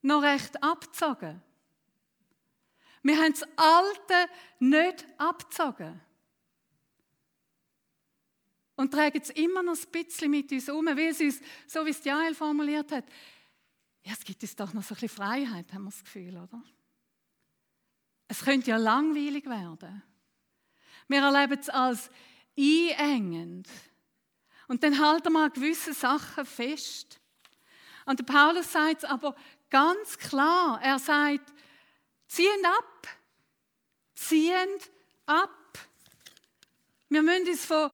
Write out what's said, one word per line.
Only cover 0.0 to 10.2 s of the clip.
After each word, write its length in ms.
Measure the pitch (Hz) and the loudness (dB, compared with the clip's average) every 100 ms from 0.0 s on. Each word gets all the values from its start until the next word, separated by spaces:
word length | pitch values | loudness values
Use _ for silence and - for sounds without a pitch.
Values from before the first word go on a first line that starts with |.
noch 200 | 269 294 | 0 2
recht 400 | 285 285 226 - | 2 0 -4 -4
abgezogen. 800 | 285 339 - - 320 247 165 165 _ _ _ _ _ _ _ _ _ _ _ _ _ _ _ _ | -2 -2 -8 -4 -4 -4 -10 -14 _ _ _ _ _ _ _ _ _ _ _ _ _ _ _ _
Wir 140 | 269 302 | 2 4
haben 140 | 320 | 4
das 100 | 302 - - | 0 -6 4
Alte 760 | 320 330 392 403 - 359 349 - - _ | 6 6 4 -2 0 2 2 -4 -20 _
nicht 480 | 254 302 349 - - - | 4 4 4 -2 -16 -4
abgezogen. 840 | 311 349 - - 311 226 160 170 _ _ _ _ _ _ _ _ _ _ _ _ _ _ _ _ _ _ _ _ _ _ _ _ _ _ _ - | -4 -4 -10 -4 -4 -4 -14 -16 _ _ _ _ _ _ _ _ _ _ _ _ _ _ _ _ _ _ _ _ _ _ _ _ _ _ _ -4
Und 160 | 269 | -2
tragen 300 | 277 302 302 | 2 2 0
es 80 | - | -8
immer 320 | - 330 370 | -2 -2 0
noch 120 | 349 | -2
ein 160 | 330 - | -4 -6
bisschen 400 | 330 339 - | -8 -8 -4